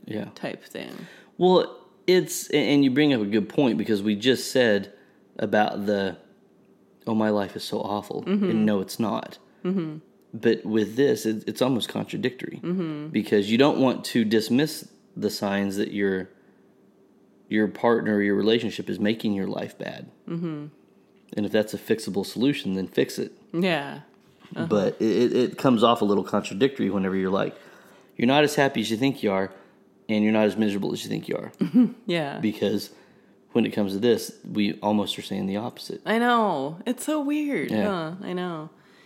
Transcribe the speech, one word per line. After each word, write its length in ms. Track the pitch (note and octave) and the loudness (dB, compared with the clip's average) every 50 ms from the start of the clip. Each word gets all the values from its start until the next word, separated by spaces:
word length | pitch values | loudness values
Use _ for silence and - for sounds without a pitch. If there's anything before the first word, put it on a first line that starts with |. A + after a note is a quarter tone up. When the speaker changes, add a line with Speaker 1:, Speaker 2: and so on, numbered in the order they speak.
| - | -12
Speaker 1:
Yeah. 240 | - A2 G#2+ A2 - - | -8 -8 -8 -8 -10 -12
Speaker 2:
type 300 | - - C3 - - - | -10 -10 -10 -10 -10 -14
thing. 420 | - - - - B1 - - F3 - - - - - _ | -14 -14 -12 -12 -12 -14 -16 -16 -18 -20 -20 -20 -18 _
Speaker 1:
Well, 420 | - F3 F#3 F#3 E3+ - - - - - - _ _ _ | 2 4 6 6 6 4 2 -4 -14 -20 -20 _ _ _
it's, 420 | - F#3 F3+ D#3 - - - - - | 4 4 4 4 0 -6 -8 -4 0
a-, 60 | - | 0
and 260 | D3 A#2 A2 C#3+ C#3+ C#3 | 2 4 4 4 6 4
you 60 | C3 | 4
bring 240 | B2 C#3+ D3+ D3 C3+ | 4 4 4 4 4
up 80 | A2 | 2
a 40 | G#2 | 2
good 220 | G2 A2 G#2+ G2 | 2 2 0 0
point 300 | - - D#3 C#3 A#2+ G#2 | 0 0 2 2 4 2
because 240 | D2+ G2+ A2+ G#2+ G2 | 0 0 0 0 0
we 140 | G2+ G#2+ G#2 | 2 0 0
just 360 | G2+ A2 C3 A#2+ - - - | 2 2 2 2 2 0 0
said 400 | - C3 B2 A2+ G2+ G2+ F#2+ - - - - _ _ _ _ _ _ | 2 4 4 6 4 2 0 -4 -12 -20 -20 _ _ _ _ _ _
about 480 | - A2 G2+ G#2+ G#2+ G#2 - - G#2 G2+ | -6 -2 2 2 2 2 2 0 -2 -2
the, 320 | G#2 G#2 G2 G2 F#2+ E2 - - - _ _ _ _ _ _ _ _ _ _ _ _ _ _ - | 0 0 0 0 -2 -4 -8 -16 -20 _ _ _ _ _ _ _ _ _ _ _ _ _ _ -6
"Oh, 80 | A#2 A2 | -2 0
my 160 | A2 A2 G#2+ | 0 2 2
life 260 | G#2 G#2 G2 F#2 - | 2 0 -2 -4 -6
is 80 | - - | -10 -8
so 160 | - G#2 - | -6 -6 -6
awful," 440 | - - G#2 G#2 - - - - - | -4 -4 -6 -6 -6 -6 -10 -8 -4
Speaker 2:
Mm-hmm. 260 | F3+ G3 G3+ G3+ F3+ | -2 0 0 0 0
Speaker 1:
and 160 | A2+ A2 G#2+ | 2 2 2
no, 160 | G#2+ G#2 G2 | 2 2 0
it's 180 | F#2+ - - - | -2 -4 -4 -4
not. 380 | A2+ G2+ A2+ - - - - - _ _ _ _ - | -2 -2 -2 -4 -6 -10 -16 -20 _ _ _ _ -6
Speaker 2:
Mm-hmm. 340 | F3+ F#3+ F#3+ E3 D#3 D3+ D#3 - _ _ _ _ _ - | -4 -2 -2 -4 -6 -8 -12 -16 _ _ _ _ _ -14
Speaker 1:
But 320 | A2+ A#2 A#2 A2 - - | 0 0 2 2 2 -2
with 300 | G2+ G#2+ A2 G#2 G2 A2 | 0 0 0 0 0 2
this, 320 | B2+ C#3+ C3+ A2+ A2+ - | 2 2 2 2 0 0
it, 160 | A2 A2 G#2+ - | -2 -2 -2 -6
it's 140 | A2+ G#2+ - | -8 -2 0
almost 280 | B2+ C3 C3+ G#2+ - - | 0 2 2 0 -2 -4
contradictory 720 | - G#2+ G#2 - - G2+ G2+ B2+ - - - - - - - | -4 -6 -6 -6 -6 -4 -4 -4 -4 -6 -10 -10 -10 -8 -6
Speaker 2:
Mm-hmm. 460 | E3 F3+ F#3+ E3+ D#3+ D3+ D3 D3+ D#3 | -4 -4 -4 -4 -4 -6 -8 -10 -4
Speaker 1:
because 420 | C#3 A2 G2+ - G#2+ G#2 G2 G#2 | -4 -4 0 2 2 2 2 2
you 80 | A2+ A#2 | 4 4
don't 180 | C#3 D3+ - | 4 4 4
want 260 | - C3+ B2+ G#2 - - | 4 2 2 2 -2 -6
to 200 | - - A#2+ A2 | -2 0 0 2
dismiss 640 | G#2 A2+ A2 G#2+ - A#2 C3+ D#3 D#3 - - - - - _ _ _ _ | 4 2 2 2 2 2 2 2 0 -4 -10 -14 -18 -20 _ _ _ _
the 140 | - G#2 G2+ | -4 -4 -4
signs 460 | - - G#2+ G2 G2 G2+ G2 G2 F#2+ | -2 -2 -2 -2 0 0 -2 -2 -2
that 140 | G2+ G#2+ - | -4 -4 -4
your, 360 | - G2+ G2+ G2 F#2+ F#2 F#2 - - _ _ _ _ _ _ _ _ _ _ _ _ _ _ _ _ _ _ _ _ _ _ - | -2 -2 0 0 0 -2 -4 -8 -16 _ _ _ _ _ _ _ _ _ _ _ _ _ _ _ _ _ _ _ _ _ _ -2
your 180 | G#2 G#2+ G#2+ | 0 0 0
partner 480 | F#2 - - - A#2 A#2 A2+ - G#2+ G#2+ | 0 0 0 2 4 4 4 2 0 0
or 60 | G2+ G2+ | 2 2
your 100 | G2+ G2+ | 2 2
relationship 560 | G2+ G2+ A2 A#2 A#2+ A#2 G2+ - - - - | 2 4 4 2 2 0 -2 -6 -6 -8 -8
is 100 | G2 F2+ | -4 0
making 340 | G#2 G#2 A2+ A2+ - A2 G2+ | 0 0 0 0 -2 -2 -2
your 120 | G2 F#2+ | -2 -4
life 320 | G2 - - - - - | -4 -4 -6 -8 -10 -10
bad. 320 | - - - - - - - - _ _ | -10 -10 -10 -10 -12 -16 -18 -20 _ _
Speaker 2:
Mm-hmm. 380 | - E3+ E3+ F3 E3 D#3 D3 D3 D3+ - _ _ _ _ _ _ _ _ _ _ _ - | -8 -6 -6 -6 -6 -6 -8 -12 -14 -18 _ _ _ _ _ _ _ _ _ _ _ -6
Speaker 1:
And 100 | - G#2 | -6 -4
if 60 | F#2+ | 0
that's 220 | G#2 G#2+ G#2+ - - | 0 0 0 0 -6
a 20 | |
fixable 480 | G2+ - - A2 G#2+ - G#2 F2+ G2+ F#2 | -10 -2 -2 -2 -2 -2 -4 -4 -4 -4
solution, 480 | - - G#2+ B2 C#3+ D3 - - - F#2+ | -4 -2 0 0 0 0 0 -4 -4 -4
then 140 | F#2+ F#2 | -4 -4
fix 320 | - - - C#3 - - - | -2 0 -2 -2 0 -2 -6
it. 120 | - - - - - _ - | -8 -8 -10 -18 -18 _ -4
Speaker 2:
Yeah. 460 | E3 F#3 F#3 E3 D3 C#3+ C#3 C#3 C#3+ - _ _ _ _ _ _ _ - - - | 0 0 2 0 0 -2 -6 -12 -14 -16 _ _ _ _ _ _ _ -20 -12 -8
Uh-huh. 100 | - A2 | -6 -2
Speaker 1:
But 320 | - G#2+ G2+ F#2 - - - | 0 2 2 2 0 0 0
it, 60 | A2 | 0
it, 300 | A2 F#2 G#2+ B2 - - | 2 4 4 2 2 4
it 220 | A#2+ B2 - - - | 2 0 0 -2 0
comes 240 | - C3+ A#2+ G#2 A#2 | 2 4 4 6 6
off 180 | A#2 A#2+ - | 4 4 4
a 40 | G#2+ | 2
little 180 | G2+ G2+ G2 F#2+ | 2 2 0 0
contradictory 680 | - - G2+ - - F#2+ G2 C3 C3+ - - G#2+ G2 | 0 -2 -2 -2 -4 0 0 0 0 0 -2 -2 0
whenever 240 | G2+ G2 F#2+ F#2+ F#2+ | 0 0 0 0 0
you're 160 | F#2+ F#2+ F#2 | 0 0 0
like, 240 | G2 G2 G2+ F#2+ - - - - - - - - - - - _ _ | 0 0 -2 -4 -6 -12 -20 -20 -20 -20 -20 -20 -20 -20 -20 _ _
"You're 100 | - A#2+ | 0 2
not 160 | B2 C3+ D3+ D3+ | 4 6 6 4
as 100 | D3 - | 4 4
happy 260 | D3+ C#3 B2 - A#2+ | 2 2 2 2 -2
as 100 | G#2 G#2 | -2 -2
you 60 | A2+ | 0
think 260 | G#2+ C3+ C#3 A#2 - - | 2 2 0 0 0 0
you 80 | G#2 | 0
are, 200 | F#2+ F#2+ G2 F#2 - - - - _ _ _ _ _ _ _ - | 2 0 0 -4 -8 -14 -20 -20 _ _ _ _ _ _ _ -2
and 140 | G#2+ G#2+ G#2+ | 2 2 4
you're 100 | G#2+ A2 | 4 4
not 120 | A2 G#2+ | 4 4
as 120 | G#2 F2+ | 4 4
miserable 360 | A2 A2 G#2 G2 G2 G2+ - - | 2 0 2 0 0 -2 -2 -4
as 100 | - - | -6 -6
you 60 | G#2+ | -6
think 180 | G#2+ G#2+ - | -6 -6 -4
you 80 | - - | -6 -6
are." 140 | - - - - - | -6 -6 -10 -4 -4
Speaker 2:
<laughs> 460 | - E3 D#3 B3 A#3+ - - - - | -4 2 6 6 4 4 2 -6 -4
Yeah. 340 | - F3 E3 D3 C#3 C#3+ - | -2 -2 -2 -2 -4 -4 -2
Speaker 1:
Because 520 | - G#2+ G2 - G#2+ G2 G#2+ G2 - - - - - _ _ _ _ _ _ _ _ _ - | -2 -2 0 0 0 0 0 -2 -4 -8 -16 -20 -20 _ _ _ _ _ _ _ _ _ 0
when 120 | A#2+ A2 | 0 0
it 60 | G#2+ | 0
comes 220 | - A2 G#2 F#2+ G2 | 0 -2 -2 -2 -2
to 60 | G2 | 0
this, 380 | A#2 A#2+ A2 - - - - - - F#2 | 2 4 4 2 0 -8 -14 -16 -14 -6
we 220 | - G#2+ G2+ G2 - - | -2 0 0 0 -2 -2
almost 360 | - G#2 G#2+ G#2 G2 - - | 0 0 2 2 0 -2 -6
are 60 | - - | -8 -8
saying 220 | - G2 F#2+ F#2+ | -8 -6 -4 -4
the 100 | F#2+ G2 | -4 -4
opposite. 440 | G#2 A#2 A#2+ - - - - - - - | -4 -6 -8 -10 -12 -12 -12 -12 -8 -4
Speaker 2:
I 120 | - G#3+ A3+ | -2 0 2
know. 600 | A#3+ B3 A#3+ A#3 A3 G3 E3 C3+ C3+ D3 E3 F3+ - | 2 2 2 2 2 0 0 -2 -4 -6 -8 -6 -6
It's 180 | B3 B3 - - | -6 -6 -4 -4
so 160 | D4 D#4 D4+ | -2 -2 -2
weird. 500 | C#4 C#4+ D4 D4+ D4+ C#4+ C4 E3+ C3+ - | 0 -2 -2 -2 -2 -2 -2 -4 -2 -2
Speaker 1:
Yeah. 140 | A3 G#3+ G3 | 0 0 0
Speaker 2:
Huh? 300 | G3+ F#3+ E3+ D#3+ D#3 F3+ F#3 G3+ | 0 -2 -2 -4 -6 -8 -10 -8
I 60 | F3+ F3+ | -8 -6
know. 360 | F3+ F3+ F3+ E3 D#3 D#3 E3 - _ _ _ _ - - | -6 -6 -6 -8 -10 -12 -14 -18 _ _ _ _ -20 -20